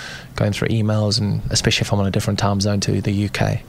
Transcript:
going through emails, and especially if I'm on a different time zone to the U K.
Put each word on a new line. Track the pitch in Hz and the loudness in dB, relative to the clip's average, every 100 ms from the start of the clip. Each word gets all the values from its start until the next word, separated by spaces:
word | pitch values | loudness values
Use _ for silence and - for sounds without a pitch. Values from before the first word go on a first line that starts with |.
| - - - - | -14 -14 -8 -2
going | 104 | 0
through | 98 - | 0 0
emails, | 113 107 107 104 101 | 2 2 2 2 0
and | 104 104 - | 0 -2 -2
especially | - 117 - - | 0 2 2 2
if | |
I'm | 101 | 0
on | 98 | 0
a | |
different | 98 110 98 | 0 0 0
time | 101 101 | 2 2
zone | 101 101 | 0 0
to | 98 98 | 0 0
the | 98 | 0
U | 101 101 | 0 0
K. | - 104 104 | 0 0 0